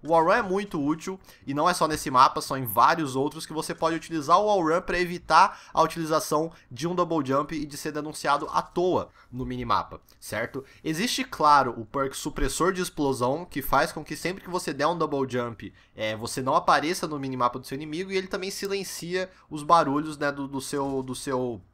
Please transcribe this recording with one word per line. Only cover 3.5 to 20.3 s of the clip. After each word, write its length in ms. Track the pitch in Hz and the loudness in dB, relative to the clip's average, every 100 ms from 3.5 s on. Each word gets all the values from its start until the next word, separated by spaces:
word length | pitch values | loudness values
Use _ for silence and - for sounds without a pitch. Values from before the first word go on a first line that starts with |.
você 200 | 156 - | -8 -6
pode 220 | 170 165 | -2 -2
utilizar 460 | 165 - 165 139 180 | -2 -4 -6 4 4
o 60 | 208 | 4
wall 280 | 202 156 | 2 2
run 60 | 165 | 0
pra 180 | 180 175 | 0 -2
evitar 640 | 180 175 - 160 196 - - | -2 -4 4 6 6 2 -6
a 80 | - | 0
utilização 680 | 160 165 160 156 156 151 165 - _ | 0 0 0 0 2 -2 -2 -8 _
de 200 | 123 165 | -8 -4
um 60 | 180 | 0
double 280 | 170 165 | 0 0
jump 300 | 131 135 147 | 0 0 0
e 100 | 165 | -6
de 120 | 147 139 | -8 -8
ser 160 | 156 | -8
denunciado 560 | 147 151 147 151 151 156 | -8 -8 -6 0 0 0
à 80 | 165 | -4
toa 500 | - - 180 139 87 _ - | -2 0 2 2 -2 _ -16
no 160 | 123 123 | -10 -8
minimapa, 540 | 123 117 98 82 - _ - | -6 0 0 -2 -12 _ -20
certo? 460 | - 107 117 139 - - | -8 -6 -6 -8 -12 -10
Existe, 400 | 151 156 240 - | -4 -2 -2 -2
claro, 500 | 254 - 151 143 127 117 | -6 2 6 8 6 -2
o 60 | |
perk 320 | 113 139 135 - | -6 -4 -4 -4
supressor 560 | 156 - 143 - 170 | -8 -2 -2 2 0
de 100 | 185 | 0
explosão, 640 | 175 - 139 127 123 147 | -6 -2 -2 2 0 0
que 180 | 175 147 | -4 -6
faz 300 | - 139 160 | 2 2 2
com 100 | - | -2
que 140 | 151 151 | -10 -6
sempre 260 | 165 - | -6 -6
que 80 | - | -6
você 220 | 180 170 | -4 -4
der 160 | 139 147 | 0 0
um 100 | 175 | 0
double 320 | 156 143 127 | -2 0 -2
jump, 420 | 123 120 110 98 - _ | -2 -4 -8 -14 -16 _
é, 220 | - 107 110 | -6 -6 -4
você 260 | 117 - | -6 -4
não 140 | 131 160 | 0 0
apareça 500 | 170 151 147 175 170 | 4 4 4 -4 -4
no 140 | 147 | -6
minimapa 360 | 135 131 123 123 | -6 0 0 0
do 100 | 117 | -10
seu 100 | 139 | -10
inimigo, 340 | 156 151 190 | -8 -8 -4
e 60 | 190 | -4
ele 100 | 185 | -4
também 240 | 202 185 | -6 -6
silencia 800 | 196 202 196 185 - 165 180 185 - _ | -6 -4 -4 -6 -10 -6 -4 -6 -10 _
os 140 | 156 | -12
barulhos, 560 | 151 170 147 143 156 147 | 4 4 6 2 -2 -2
né, 140 | 147 | -2